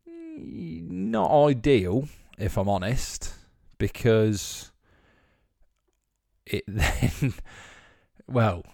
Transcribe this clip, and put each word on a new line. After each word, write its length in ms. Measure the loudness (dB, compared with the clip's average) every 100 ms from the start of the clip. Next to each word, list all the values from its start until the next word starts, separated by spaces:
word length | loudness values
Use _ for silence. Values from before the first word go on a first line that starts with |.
| -20 -16 -14 -14
not 920 | -14 -12 -10 -10 -8 -6 -2 0 4
ideal, 760 | 6 4 4 4 4 4 -2 -4 -12 -20 -6
if 180 | -2 0
I'm 140 | 0
honest, 640 | 0 0 -2 -2 -8 -10 -12 -20 _ _ -4
because 920 | -4 0 4 4 4 0 -6 -12 -16 _ _ _ _ _ _ _ _ _ _ _ _ _ _ _ _ _ -6
it 120 | -6
<laughs> 40 | -4
then, 640 | 0 2 2 0 0 -4 -4 -14 -18 -20 -20 -20 _ _ -20 -4
well, 400 | 2 2 0 -10